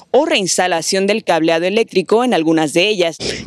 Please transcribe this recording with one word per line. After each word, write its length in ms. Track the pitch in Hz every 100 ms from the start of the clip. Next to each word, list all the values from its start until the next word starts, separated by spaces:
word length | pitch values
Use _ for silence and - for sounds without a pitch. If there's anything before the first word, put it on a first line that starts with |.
| -
o 140 | 240
reinstalación 840 | 320 285 180 - 180 170 - 190 196
del 180 | 220
cableado 420 | - 165 160 165 180
eléctrico 580 | 214 - 185 160 214
en 80 | 254
algunas 380 | 180 160 160 156
de 160 | 156 202
ellas, 300 | 208 165 156 - -